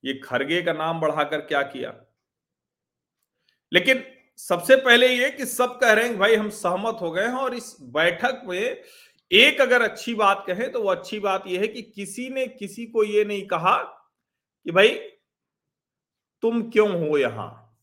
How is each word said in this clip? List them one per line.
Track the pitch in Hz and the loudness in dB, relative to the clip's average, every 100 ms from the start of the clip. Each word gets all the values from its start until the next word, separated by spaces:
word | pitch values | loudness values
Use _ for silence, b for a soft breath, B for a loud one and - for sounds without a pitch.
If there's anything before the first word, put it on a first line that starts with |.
| 131 | -6
ये | |
खरगे | 135 - 127 139 170 | -8 -4 -4 -2 -2
का | 170 | -2
नाम | 156 160 165 | -4 -4 -2
बढ़ाकर | 156 151 147 151 | -2 -2 -2 -4
क्या | 143 147 | -2 -2
किया? | 139 131 123 113 _ _ _ _ _ _ _ _ _ _ _ _ _ _ _ _ _ | -2 -8 -12 -14 _ _ _ _ _ _ _ _ _ _ _ _ _ _ _ _ _
लेकिन | - 254 254 - _ _ _ | 0 2 -2 -2 _ _ _
सबसे | - 175 - 262 | -4 -4 4 4
पहले | 262 240 254 | 6 6 6
ये | 247 262 | 4 0
कि | - 262 | -2 -10
सब | - 247 247 | -2 -2 0
कह | 247 | 4
रहे | 214 | 4
हैं | 240 | 2
कि | 214 | 2
भाई | 202 220 | 2 4
हम | 208 | 0
सहमत | - 175 180 220 226 | -4 -4 -2 -4 -4
हो | 170 | -6
गए | 165 220 | -2 -4
हैं, | |
और | 254 269 | -2 -4
इस | 247 226 - | -6 -12 -20
बैठक | 131 131 170 175 254 262 190 | -8 0 0 2 -4 -4 -8
में | 180 233 - b b b b _ | -6 -4 -6 b b b b _
एक | 185 277 294 | 6 6 6
अगर | 254 247 | 4 4
अच्छी | 220 - - 220 | 2 -4 -8 0
बात | 202 196 - | 2 2 -2
कहें | 185 247 | -6 -4
तो | 247 | -4
वो | 202 | -2
अच्छी | 180 - 214 | -2 -4 -6
बात | 202 185 185 | -4 -4 -4
ये | 180 | -4
है | 220 | -4
कि | 240 | -6
किसी | - - 196 - 254 | -16 -14 -12 -10 -8
ने | 262 254 | -6 -8
किसी | - 202 - 226 | -8 -14 -12 -6
को | 226 | 0
ये | 214 208 208 | 2 2 0
नहीं | 202 190 | -4 -4
कहा | 175 175 233 - - _ _ _ _ _ _ | 0 2 2 -2 -16 _ _ _ _ _ _
कि | - | -2
भाई | 170 214 247 - _ _ _ _ _ _ _ _ _ _ _ _ _ | 4 4 2 -12 _ _ _ _ _ _ _ _ _ _ _ _ _
तुम | 226 233 226 | -2 0 0
क्यों | 214 208 175 156 | 2 2 2 0
हो | 151 | 0
यहां | 123 110 85 - _ _ | 0 -2 -12 -14 _ _